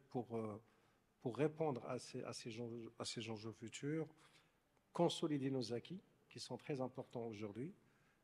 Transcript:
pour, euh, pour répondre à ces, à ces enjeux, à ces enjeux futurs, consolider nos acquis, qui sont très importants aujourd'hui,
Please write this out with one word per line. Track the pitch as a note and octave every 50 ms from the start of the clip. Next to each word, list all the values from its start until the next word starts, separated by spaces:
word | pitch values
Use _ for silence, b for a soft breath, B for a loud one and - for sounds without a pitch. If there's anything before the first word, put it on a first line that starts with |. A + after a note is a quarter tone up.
| - -
pour, | - C3+ A2+ G#2+ A#2
euh, | A2+ A2 G#2+ G#2 G#2 - - - - - - _ _ _ _ _ _
pour | - C3 A2
répondre | A2 D3 D#3 D3+ - D#3+ D#3 C3 A#2 - -
à | C3 A#2+
ces, | - - - B2+ -
à | - A#2
ces | - - B2+ A2 A2
enjeux, | A#2+ A#2 A#2 A#2+ A2+ A#2 - -
à | -
ces | - - B2 A2 A2
enjeux | A2+ G#2+ G#2+ A2+ G#2+
futurs, | - - G#2+ - - - C#3+ D3+ D#3+ D#3 - - - - - - - - _ _ _ _ _ _ _ _ _ -
consolider | - F3 E3 D#3+ - - D#3+ D3 C#3+ C3 C#3
nos | C3+ C3 A#2+ G#2 A#2+
acquis, | A#2 - - E3+ F#3+ - - - - _ -
qui | - B2
sont | - - B2+
très | A#2+ - - D3+ B2+
importants | C3 B2+ B2+ - A#2+ - - B2+ A#2
aujourd'hui, | A#2 A2+ G2+ A2 G#2 G2+ G#2+ C3 F3 G#3 - - - - _ _ - _ _